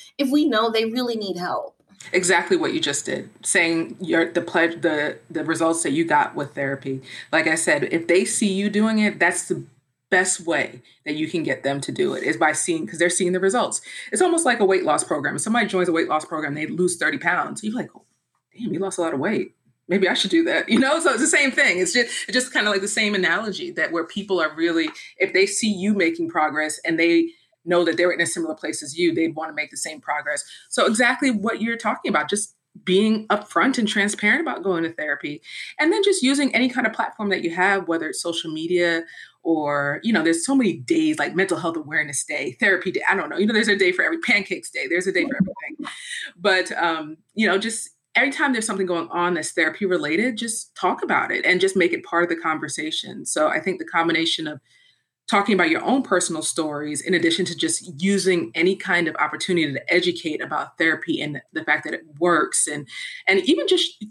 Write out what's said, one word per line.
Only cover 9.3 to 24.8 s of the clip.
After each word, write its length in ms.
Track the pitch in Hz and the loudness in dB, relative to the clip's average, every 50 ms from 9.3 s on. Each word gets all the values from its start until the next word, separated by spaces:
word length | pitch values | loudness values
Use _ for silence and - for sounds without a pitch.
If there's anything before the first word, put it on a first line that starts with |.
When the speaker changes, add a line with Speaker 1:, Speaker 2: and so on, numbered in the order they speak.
| - - - - | 2 0 -2 -4
Speaker 2:
the 160 | 180 143 135 - _ _ _ _ _ _ _ - | -4 -6 -6 -10 _ _ _ _ _ _ _ 0
best 320 | - 185 185 185 - - | 2 4 4 2 0 -4
way 400 | 175 160 160 143 127 - - 135 - _ _ _ - | -2 -2 0 0 -2 -4 -6 -14 -20 _ _ _ -8
that 100 | 151 151 | -6 -6
you 120 | 151 156 156 | -4 -4 -4
can 160 | - 170 151 | -2 -2 -2
get 200 | - 131 - - | -2 -2 -2 -2
them 180 | 139 139 143 | -2 -2 -2
to 100 | 139 - | -4 -4
do 220 | 135 - 147 139 131 | -2 0 0 0 0
it 100 | 131 - | -2 -2
is 140 | 139 - - | -2 0 2
by 160 | 165 156 156 | 2 2 2
seeing, 340 | - - - 170 160 160 - | 0 -2 -2 -2 -2 -4 -6
'cause 100 | - 156 | -2 0
they're 100 | 170 180 | 0 2
seeing 240 | 175 - 190 175 180 | 2 2 0 0 0
the 80 | 185 | 2
results. 400 | 180 190 196 247 202 135 - - - - - - - - | 2 2 2 2 0 -2 -4 -6 -10 -10 -16 -16 -10 -4
It's 100 | - - | 0 2
almost 240 | 370 349 339 320 330 | 2 4 4 2 2
like 160 | 262 233 220 | 2 2 4
a 40 | 208 | 4
weight 180 | 185 190 185 175 | 4 4 4 2
loss 200 | 165 147 151 - | 2 2 0 0
program. 320 | - - 151 139 143 - | -2 -2 -2 -2 -2 -2
If 60 | 147 | -2
somebody 260 | - 214 220 240 220 190 | -2 0 2 2 2 2
joins 220 | - 185 180 180 | 2 2 2 2
a 20 | |
weight 160 | 165 165 165 - | 2 2 2 2
loss 160 | 143 156 156 | 0 -2 -2
program, 300 | - 170 156 156 147 143 | -2 -6 -4 -4 -4 -4
they 140 | 151 156 151 | -4 -4 -4
lose 280 | 151 160 180 180 170 - | -2 0 0 0 0 0
thirty 200 | 156 156 151 139 | 0 0 0 0
pounds. 440 | - 175 180 170 147 - - - | 0 0 0 0 0 -2 -4 -8
You're 120 | - 214 220 | -6 -6 -4
like, 160 | 247 214 - - | -4 -6 -8 -10
"Oh, 120 | - _ _ _ _ _ _ _ _ _ _ _ - | -20 _ _ _ _ _ _ _ _ _ _ _ -8
damn, 140 | 240 190 | -6 -4
you 80 | 139 160 | -2 -2
lost 200 | 196 190 185 - | -4 -4 -2 -2
a 20 | |
lot 120 | 175 165 147 | -2 -2 -2
of 60 | 131 | -2
weight. 360 | 135 202 220 160 107 - _ _ _ _ _ _ _ - | 0 0 0 -2 -2 -6 _ _ _ _ _ _ _ 0
Maybe 180 | 170 202 185 175 | 0 2 4 2
I 60 | - | 2
should 180 | - - 196 | 2 0 2
do 140 | - 330 330 | 4 4 4
that." 240 | - - - - - | 4 2 0 0 2
You 100 | 226 226 | 4 4
know, 200 | 262 269 302 330 | 4 4 2 2
so 80 | 330 339 | 2 2
it's 100 | - 214 | 2 2
the 80 | 262 - | 2 2
same 240 | - 302 285 269 | 4 4 4 2
thing. 280 | - - 285 240 180 180 | 2 4 4 4 4 2
It's 120 | 185 165 - | 0 0 2
just, 160 | 254 233 233 - - - - | 2 0 0 -2 -8 -6 -2
it's 40 | 196 | 0
just 200 | 254 247 254 - | 0 0 0 0
kinda 160 | 294 208 214 | 0 2 2
like 120 | 208 196 | 2 0
the 60 | 190 208 | 0 -2
same 280 | - 233 214 208 208 | 0 0 0 2 2
analogy 560 | 190 180 160 165 185 226 220 190 - - 113 | 2 2 2 2 0 -2 -4 -6 -6 -8 -8
that 200 | 113 - 160 - | -4 -4 -2 -2
where 140 | 160 170 165 | -2 -2 -4
people 340 | 165 - 208 190 202 190 175 | -4 -6 -8 -4 -2 0 0
are 160 | 160 156 151 | 0 0 0
really, 340 | 156 165 170 165 165 | 0 0 2 2 2